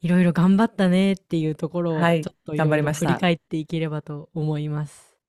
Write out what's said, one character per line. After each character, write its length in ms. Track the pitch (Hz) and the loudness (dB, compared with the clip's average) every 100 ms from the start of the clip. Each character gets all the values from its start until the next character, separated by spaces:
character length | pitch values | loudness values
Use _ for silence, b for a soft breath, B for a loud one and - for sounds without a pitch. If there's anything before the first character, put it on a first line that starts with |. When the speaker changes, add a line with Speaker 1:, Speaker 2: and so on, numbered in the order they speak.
Speaker 1:
い 60 | 170 | 2
ろ 120 | 180 | 4
い 40 | |
ろ 100 | 180 | 4
頑 240 | 165 180 196 | 4 4 4
張 60 | |
っ 120 | 226 - | 2 2
た 140 | 190 | 2
ね 240 | 180 196 | 4 2
っ 20 | 190 | 0
て 220 | _ 165 | _ -2
い 100 | 156 | -2
う 80 | 151 | -4
と 140 | 160 | -6
こ 140 | 175 | -4
ろ 80 | 170 | -2
を 40 | 160 | 2
Speaker 2:
は 180 | 170 | 2
い、 80 | 170 | 2
Speaker 1:
ち 60 | 156 | -2
ょ 40 | |
っ 40 | _ | _
と 100 | - 151 | -8 -2
い 20 | |
ろ 0 | |
い 0 | |
ろ 60 | 156 | 0
Speaker 2:
頑 40 | |
張 60 | 151 | 2
り 40 | |
ま 120 | 147 | 0
し 60 | 143 | -2
た。 80 | 165 | -2
Speaker 1:
振 60 | |
り 60 | 135 | 0
返 140 | 180 | 0
っ 40 | 170 | -2
て 200 | _ 160 | _ -8
い 80 | 151 | -6
け 120 | 165 | -6
れ 80 | 160 | -4
ば 140 | 151 | -8
と 280 | - 147 156 | -10 -14 -12
思 260 | 165 156 151 | -6 -4 -4
い 80 | 151 | -4
ま 200 | 147 147 | -6 -8
す。 280 | - _ _ | -12 _ _